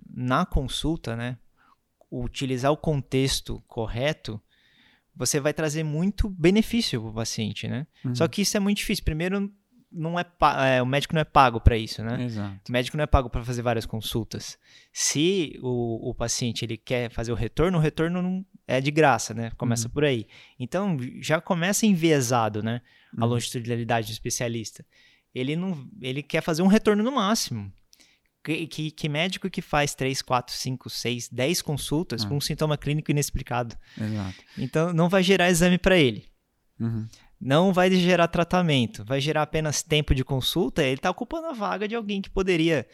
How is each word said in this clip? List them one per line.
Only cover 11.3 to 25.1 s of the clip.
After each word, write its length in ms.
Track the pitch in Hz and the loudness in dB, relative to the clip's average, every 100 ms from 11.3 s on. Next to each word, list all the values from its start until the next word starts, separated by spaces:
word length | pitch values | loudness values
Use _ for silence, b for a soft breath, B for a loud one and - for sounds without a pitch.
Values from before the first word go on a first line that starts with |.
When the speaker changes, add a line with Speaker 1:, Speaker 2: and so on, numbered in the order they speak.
| 147 131 117 | 6 6 8
Speaker 1:
pra 180 | - 117 | 4 4
isso, 240 | 113 - | -2 -6
né? 220 | 110 120 | -6 -4
Speaker 2:
Exato. 460 | 123 110 101 98 - | -4 -4 -8 -8 -4
Speaker 1:
O 20 | |
médico 240 | 123 123 151 | -2 -2 -4
não 80 | |
é 40 | 147 | 2
pago 220 | 143 123 | 2 2
pra 140 | 123 | -4
fazer 180 | 120 123 | -6 -4
várias 240 | 120 113 - | 0 0 -2
consultas. 720 | 113 104 117 107 104 - - b b b | -8 -6 -6 -6 -10 -12 -16 b b b
Se 640 | - - 139 165 196 143 - | -4 -2 2 2 2 -2 -6
o, 500 | 131 123 120 113 - | -4 -2 -2 -4 -6
o 40 | 117 | -4
paciente, 480 | 117 - 123 110 | -4 -2 -4 -4
ele 140 | 113 113 | -6 -8
quer 340 | - 127 120 | -4 -4 -4
fazer 220 | - 117 | -6 -4
o 20 | 117 | -4
retorno, 420 | 110 - 165 180 | -4 0 0 2
o 40 | |
retorno 400 | 156 - 165 180 | 0 0 -2 -2
não 240 | 180 185 190 - - | -2 -4 -8 -14 -4
é 140 | 127 | -2
de 100 | 135 | 0
graça, 440 | 151 151 117 - | 4 6 6 0
né? 180 | 113 113 - | -6 -8 -4
Começa 300 | 117 117 117 | -2 0 -2
Speaker 2:
Uhum. 60 | |
Speaker 1:
por 120 | 131 147 | 0 2
aí. 220 | 127 104 B B B | 0 -4 B B B
Então, 400 | 123 175 202 156 123 - | -6 -2 -2 -2 -4 -8
já 220 | 131 156 | -2 -2
começa 440 | - 180 170 202 220 | 0 -2 0 2 4
enviesado, 800 | 185 165 147 120 123 110 107 | 4 4 4 4 2 2 0
né? 180 | 107 117 - b b - | -4 -4 -8 b b -2
A 80 | 117 | 0
Speaker 2:
Uhum. 60 | |
Speaker 1:
longitudinalidade 760 | 120 117 127 117 117 117 117 107 | 0 -2 -6 -4 -4 0 0 -2
do 60 | |
especialista. 720 | 107 123 - 123 117 107 - - b b | -6 -6 -4 -4 -6 -8 -14 -20 b b